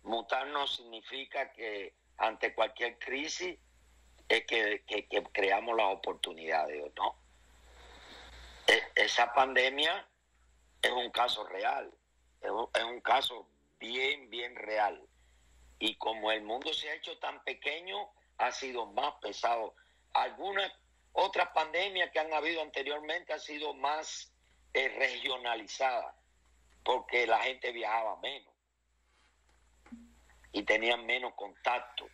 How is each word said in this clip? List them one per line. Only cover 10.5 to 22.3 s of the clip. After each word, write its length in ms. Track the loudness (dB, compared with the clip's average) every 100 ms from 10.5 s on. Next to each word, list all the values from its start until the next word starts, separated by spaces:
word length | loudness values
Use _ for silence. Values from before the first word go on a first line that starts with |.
| _ _ _
es 100 | 0
un 200 | 0 -2
caso 340 | 2 2 2 -4
real, 460 | -2 0 0 -4 -14 _ _ _ _
es 80 | -4
un, 200 | -2 0
es 100 | -2
un 180 | -2 -4
caso 460 | 4 4 4 -4 -14 _ _ _
bien, 500 | -6 0 0 -2 -6
bien 260 | -8 -8 -8
real. 440 | -2 2 2 0 -16 _ _ _ _ _ -20 _
Y 200 | -4 -2
como 340 | -4 0 0
el 100 | 0
mundo 320 | 0 -4 -2
se 160 | -4 -4
ha 60 | -8
hecho 220 | -10 -8
tan 260 | -8 -6
pequeño, 680 | -8 -4 -4 -4 -6 -8 -8 _ _ -2
ha 140 | 0
sido 340 | 0 -4 -4 -2
más 300 | 0 0 -2
pesado. 540 | -10 0 2 2 -2 _ _ _ _
Algunas 580 | 0 0 -2 -2 0 -2 -4 _ _ _
otras 380 | 2 4 4 4
pandemias 640 | 4 2 0 0 0 2
que 80 | 2
han 140 | 2